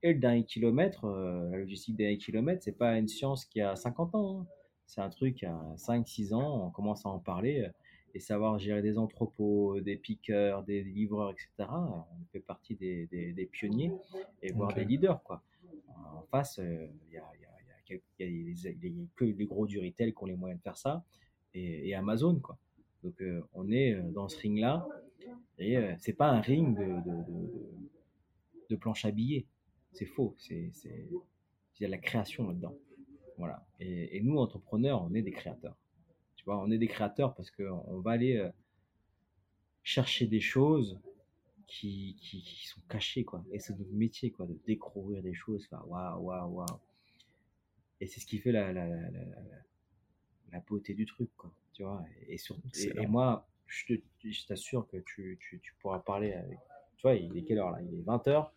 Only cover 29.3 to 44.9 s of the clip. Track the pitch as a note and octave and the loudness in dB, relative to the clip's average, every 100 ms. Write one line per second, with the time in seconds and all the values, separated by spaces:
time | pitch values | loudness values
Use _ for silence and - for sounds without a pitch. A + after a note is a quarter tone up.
29.3 | C#3+ - _ _ _ _ - G3 - A#2+ | 0 -2 _ _ _ _ -10 -8 0 0
30.3 | - - E2+ E2+ E2+ - D#2+ - F4+ - | 0 -10 -8 -8 -10 -14 -12 -8 -10 -10
31.3 | _ _ _ _ _ G2+ F#2 - A#2+ G2 | _ _ _ _ _ -4 -2 0 0 -2
32.3 | - A2 F2 E2+ - - - - - - | -4 -4 -2 -6 -10 -18 -20 -20 -20 -20
33.3 | - E2+ B1 - _ F#2 F2+ E2+ G2 A2+ | -10 -8 -8 -14 _ -8 -6 -4 0 4
34.3 | D3+ A#2+ - - G#2+ C3 B2+ E2+ G#2 G#2 | 4 4 0 -2 2 4 2 2 0 -2
35.3 | - F2 D#2+ - - _ _ _ _ _ | -4 -8 -10 -12 -16 _ _ _ _ _
36.3 | _ - G2+ G2 A2+ A2+ - G#2 - C3+ | _ -4 -2 2 4 4 2 -2 2 2
37.3 | - F#2 - G2 F2+ - F#2 F#2 A#2 B2 | 2 -14 -6 -4 -4 -6 -4 2 4 4
38.3 | A#2+ F#2 - _ _ _ _ _ _ _ | 4 2 -4 _ _ _ _ _ _ _
39.3 | _ _ _ _ _ - - B2+ - A#2 | _ _ _ _ _ -2 2 2 4 4
40.3 | G#2+ - C3 C#3+ D#3 G#2+ F#2+ - - _ | 4 4 6 6 6 4 -2 -16 -20 _
41.3 | _ _ _ - - G#2 G2 G2 G2+ - | _ _ _ -18 -10 -6 -6 -8 -10 -14
42.3 | G2 F2 - - - - G#2+ - - A#2 | -14 -14 -14 -14 -16 -10 -6 -4 -2 -4
43.3 | F2 E2+ G2+ - F#2+ F#2+ G2+ A2+ - B2 | -6 -8 -10 -8 -10 -6 0 0 0 -4
44.3 | - F2+ E2 - G#2+ - | -4 -8 -8 -2 -2 -2